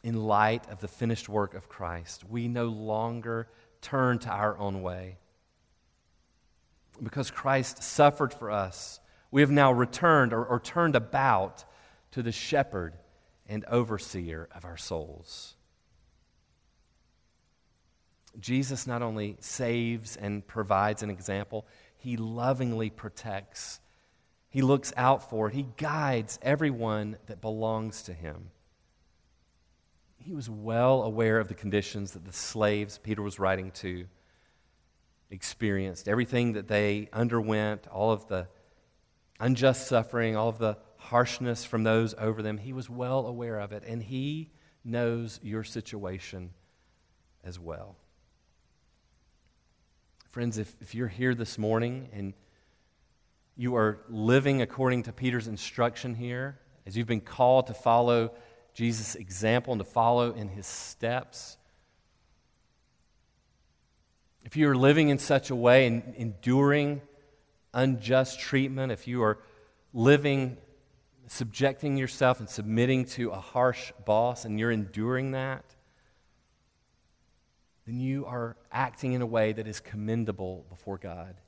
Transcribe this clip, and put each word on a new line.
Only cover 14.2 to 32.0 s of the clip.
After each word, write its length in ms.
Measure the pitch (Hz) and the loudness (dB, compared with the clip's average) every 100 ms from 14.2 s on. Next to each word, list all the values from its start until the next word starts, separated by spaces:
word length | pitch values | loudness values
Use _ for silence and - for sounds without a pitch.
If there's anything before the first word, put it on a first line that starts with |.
| 85 80 82 | -8 -10 -12
of 100 | 85 | -16
our 120 | 87 82 | -16 -14
souls. 760 | - 85 76 80 82 - - _ _ _ _ _ _ _ _ _ _ _ _ _ _ _ _ _ _ _ _ _ _ _ _ _ _ _ - 120 | -8 -8 -8 -16 -18 -18 -18 _ _ _ _ _ _ _ _ _ _ _ _ _ _ _ _ _ _ _ _ _ _ _ _ _ _ _ -20 -14
Jesus 480 | 98 131 131 135 131 | -2 0 0 -4 -4
not 160 | 120 | -4
only 340 | 117 110 104 98 | -2 -2 -6 -6
saves 760 | - - 120 120 117 117 110 - | -8 -2 0 0 0 -4 -6 -8
and 300 | 101 104 - | -6 -6 -6
provides 560 | 113 101 98 104 104 | -6 0 2 2 0
an 80 | 104 | -6
example, 560 | 92 95 101 104 110 - - _ _ | -8 -6 -6 -6 -10 -12 -20 _ _
he 200 | 127 117 | -8 -6
lovingly 760 | 113 117 127 127 127 113 107 | -6 -2 0 0 -2 -2 -4
protects. 880 | - 143 - 113 98 98 - - - _ _ _ _ _ _ _ | -6 -16 -12 -8 -8 -10 -12 -12 -12 _ _ _ _ _ _ _
He 140 | 135 | 2
looks 300 | 131 139 - - | 4 4 2 2
out 340 | 127 135 - | 2 2 -2
for 180 | 110 107 | -2 -2
it. 60 | |
He 120 | 127 135 - | -2 -8 -6
guides 640 | 151 151 143 123 107 - | -4 -2 0 0 -2 -4
everyone 720 | 131 143 156 120 113 107 104 107 - | 0 0 0 0 -2 -2 -4 -10 -14
that 140 | 95 | -10
belongs 600 | 110 110 110 110 110 - | -6 -4 -2 -2 -4 -8
to 100 | - | -12
him. 380 | 85 82 80 92 _ _ _ _ _ _ _ _ _ _ _ _ _ _ _ _ _ | -12 -10 -12 -16 _ _ _ _ _ _ _ _ _ _ _ _ _ _ _ _ _
He 140 | 123 | -12
was 160 | 160 113 | -10 -8
well 540 | 107 107 117 123 131 | -8 -2 4 6 4
aware 360 | 110 110 113 110 | 2 2 4 4
of 80 | 98 | 0
the 60 | |
conditions 580 | 92 104 101 98 104 | -6 -2 -2 -2 -8